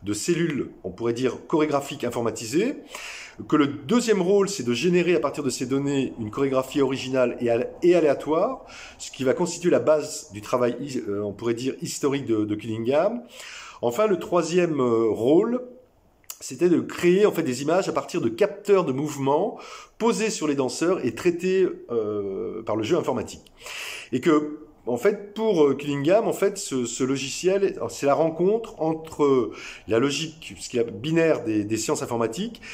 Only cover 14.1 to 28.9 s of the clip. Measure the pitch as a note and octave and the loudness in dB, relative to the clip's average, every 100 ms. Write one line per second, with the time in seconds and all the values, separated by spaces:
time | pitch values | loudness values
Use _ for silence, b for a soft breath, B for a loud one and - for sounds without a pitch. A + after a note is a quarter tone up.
14.1 | F#3 - F3 D#3 F3+ F3 D3 B2 A2+ A2+ | 0 0 0 2 2 2 2 2 4 2
15.1 | G2 A#2 E3 A3+ B3 - - _ _ _ | 2 4 4 4 -2 -6 -18 _ _ _
16.1 | _ - - - B2+ F3 D3+ - - F3 | _ -20 -16 -14 0 2 2 0 0 4
17.1 | F3+ G#3 E3+ C#3 B2+ C#3+ F3 F#3 C#3+ - | 6 4 2 -2 -2 0 0 0 -2 -4
18.1 | F3 A#2 - G3+ - - G3 D#3+ B2+ D3+ | -2 -2 0 0 0 4 4 4 0 -4
19.1 | C3+ C3+ D3 G#3+ B B B B - G#3 | -2 2 2 0 B B B B 0 0
20.1 | F3+ A3 - D3+ C#3 B2+ - E3 F#3 B2 | 2 0 0 0 0 0 0 0 0 -2
21.1 | A2 F3 E3+ F#3 F#3+ F#3 - - A#2 G#2+ | -2 -2 -2 0 2 2 0 -4 -2 -2
22.1 | G#2 G2 G2 G2 F#2+ G2 G#2+ A2 E3 C3+ | -2 -4 -6 -6 -6 -4 -2 0 0 0
23.1 | A#2+ - - - B B B B B B | -2 -6 -12 -20 B B B B B B
24.1 | C#3+ E3+ D3+ D3+ - - - - A#2+ G3+ | -2 2 2 2 -8 -16 -12 -6 0 0
25.1 | G#3 - - A3 F3 D3 C3+ D3 C#3+ C#3 | 0 -4 -2 0 4 4 2 -4 -2 2
26.1 | G3+ G3+ C#3+ G3 G3 - C3 A#2 - C3 | 2 2 0 0 -2 -4 -4 -4 -2 -2
27.1 | C3+ C3+ - F3 G3 G3 - A#2 - C#3 | -2 -4 -2 0 2 0 -2 -8 -2 2
28.1 | C3+ D#3+ D#3+ F3+ A3+ A3+ - D#3+ | 4 4 4 2 2 -2 -2 0